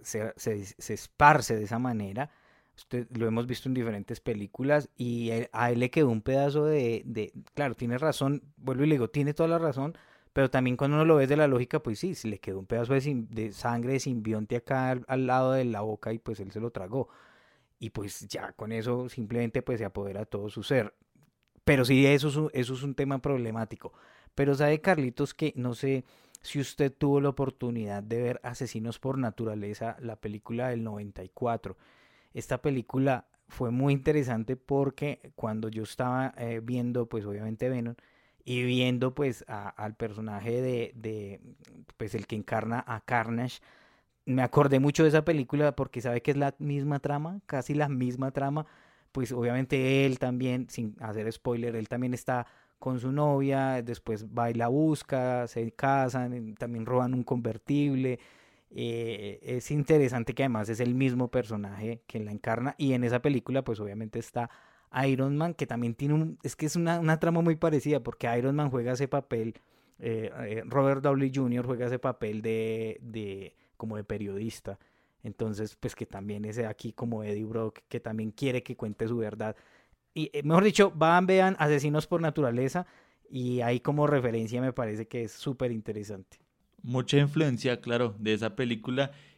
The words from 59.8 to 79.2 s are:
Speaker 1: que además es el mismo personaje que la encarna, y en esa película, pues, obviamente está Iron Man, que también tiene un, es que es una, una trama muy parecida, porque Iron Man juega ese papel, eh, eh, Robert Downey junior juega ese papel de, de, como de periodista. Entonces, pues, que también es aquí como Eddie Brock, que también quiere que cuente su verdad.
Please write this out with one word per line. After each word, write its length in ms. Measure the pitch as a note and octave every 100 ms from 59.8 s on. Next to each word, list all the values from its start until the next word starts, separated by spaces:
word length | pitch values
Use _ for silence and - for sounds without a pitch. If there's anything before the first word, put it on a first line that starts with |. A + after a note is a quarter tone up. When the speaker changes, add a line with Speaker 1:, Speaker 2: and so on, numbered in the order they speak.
| C#3+ D#3 C3 B2 A#2
Speaker 1:
que 80 | A#2+
además 260 | C3+ A2 G#2
es 100 | A2
el 140 | B2
mismo 380 | B2+ C3+ B2 B2
personaje 720 | B2+ G#2+ G#2+ G2 G2 A2 A#2
que 140 | - A2+
la 120 | G#2
encarna, 440 | G#2 A2+ A2+ C3+ -
y 160 | C#3
en 100 | B2
esa 160 | A#2+ A#2+
película, 440 | D3 B2+ - C3
pues, 160 | C3 G#2+
obviamente 400 | G#2 G#2 A2 A#2
está 320 | - B2 A#2 - - _ _ C3 C#3
Iron 300 | C3 C3+ D3
Man, 180 | E3+
que 100 | -
también 300 | C3+ A#2+ A#2+
tiene 180 | A2+ C#3+
un, 240 | D3+ D#3+ -
es 120 | -
que 120 | - D#3
es 80 |
una, 240 | E3+ E3 E3+
una 200 | D#3+ D#3+
trama 220 | E3+ E3+
muy 140 | E3+
parecida, 480 | D#3+ E3 D3 D3 C#3
porque 260 | A#2+ - A#2+ A#2+
Iron 180 | C3
Man 140 | D3 C#3+
juega 240 | B2 A#2+
ese 140 | B2+ C3+
papel, 480 | C#3+ - A#2 A2+ - _ _ _ -
eh, 340 | A#2 A2 A2 C3
eh, 180 | A2 A2 A#2+
Robert 340 | C#3 C#3 C#3
Downey 300 | C#3 C#3 C3+
junior 320 | C3+ B2+ B2
juega 220 | B2 A#2+ B2
ese 100 | B2
papel 460 | C3 - G#2+ G#2+
de, 560 | A2+ A2+ A2 A2 A2+ G#2+
de, 540 | B2 A2 G2+ G2 F2+ - _
como 220 | - A2 G#2+
de 60 |
periodista. 720 | G2+ G#2 G2+ G2 A2+ - G#2 G2+ _ _ _ _
Entonces, 540 | A2+ - A2 G#2 G#2+
pues, 200 | - A#2
que 100 | -
también 400 | A2 G2 G2+ G#2
es 140 | G#2+ A#2
aquí 340 | A2+ - A#2
como 300 | - A#2 A2
Eddie 180 | G#2 G#2
Brock, 360 | A2 A2+ A2 - -
que 100 | A#2+
también 320 | - A2 A2
quiere 320 | - C#3 B2
que 140 | - A#2+
cuente 280 | A2 G#2
su 120 | A2+
verdad. 380 | A#2